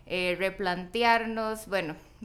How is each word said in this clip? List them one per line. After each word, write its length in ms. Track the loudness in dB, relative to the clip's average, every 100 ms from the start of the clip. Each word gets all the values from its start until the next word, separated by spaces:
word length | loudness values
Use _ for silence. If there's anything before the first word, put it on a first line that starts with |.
| -6
eh, 280 | -2 0 2
replantearnos. 1300 | 0 0 -2 -2 -2 2 4 4 2 -4 -4 -4 -2
Bueno, 260 | -2 -2 -6 -12 -14